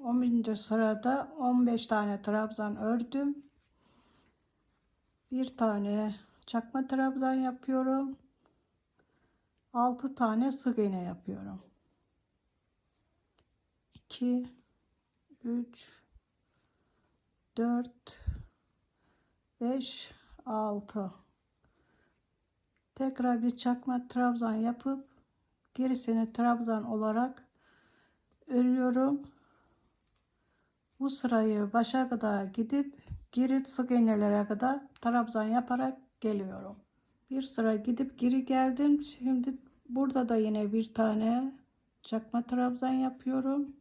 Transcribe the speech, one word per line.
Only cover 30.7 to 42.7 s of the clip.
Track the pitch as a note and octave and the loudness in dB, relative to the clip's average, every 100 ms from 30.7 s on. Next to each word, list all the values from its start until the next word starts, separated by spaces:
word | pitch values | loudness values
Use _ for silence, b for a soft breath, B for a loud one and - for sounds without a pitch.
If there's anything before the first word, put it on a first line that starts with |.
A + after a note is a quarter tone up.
| _ _ _ | _ _ _
Bu | C4+ | -2
sırayı | C4+ B3 A#3 A3 G#3 G3+ | 0 2 2 2 2 0
başa | A3+ A3+ C4 B3+ | 2 2 2 0
kadar | A3+ G#3+ G3+ G3 | 0 0 -2 -2
gidip | G#3+ A3+ C#4 C#4 B B B - | -4 0 0 -2 B B B -6
geri | A#3+ B3+ C4+ C4+ | 0 2 2 0
sık | - B3 | -4 2
iğnelere | B3 A3+ G#3+ G#3 G#3 G#3 | 4 4 4 4 2 2
kadar | G#3 B3 C#4 C#4 - | 0 0 0 -4 -6
trabzan | A#3 A#3+ A#3 A3+ | 0 0 0 -2
yaparak | G#3+ A#3+ B3 B3 C4 C4 - _ | 0 0 0 0 -2 -4 -14 _
geliyorum. | A3 G3+ F#3+ F#3+ F#3+ G#3 _ _ _ _ _ | -2 -2 -4 -10 -12 -16 _ _ _ _ _
Bir | C4 | -6
sıra | C4 - A3 G#3+ | -4 0 0 2
gidip | A3+ A#3 C4+ - | 0 -2 -4 0
geri | B3 C4 B3+ | 2 2 2
geldim. | C4 C4 B3+ D4 D4 | 2 2 4 4 4
Şimdi | - - B3+ B3+ B3+ C4 - _ - | 2 -4 0 2 0 -4 -12 _ -6
burada | B3 C4+ C4 A#3+ | 0 2 2 2
da | A3+ | 2
yine | G#3+ G#3+ G#3 | 2 0 0
bir | A3 A3 | 0 0
tane | - A3 G#3+ A3 A#3+ C4+ C4+ _ _ _ _ | 0 2 2 2 2 -2 -6 _ _ _ _
çakma | - A3 A3 A#3+ | -6 -6 -2 -4
trabzan | A#3+ B3 B3 | -2 0 0